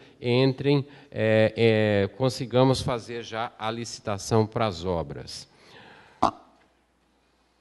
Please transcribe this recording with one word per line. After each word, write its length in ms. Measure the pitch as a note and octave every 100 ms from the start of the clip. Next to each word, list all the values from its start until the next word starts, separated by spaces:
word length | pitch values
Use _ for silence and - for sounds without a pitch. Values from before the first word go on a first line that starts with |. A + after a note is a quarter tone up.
| - _
entrem, 640 | B2 B2 C3+ C3 C#3 C#3+ C3 - -
é, 420 | A2+ A2 A2 A2 -
é, 540 | A2+ G#2+ G#2+ G2+ G2 -
consigamos 640 | C3 - B2 A#2+ C3 B2+
fazer 420 | - B2 G#2 A#2
já 280 | G#2+ A2 A#2+ -
a 140 | A2
licitação 760 | A#2 A#2 - - G2 - A2+ G#2+
para 200 | - A2+
as 200 | E2 F2+
obras. 640 | E2+ D2 C2 - - - _ - - - - - _ - - - _ _ _ _ _ _ _ _ _ _ _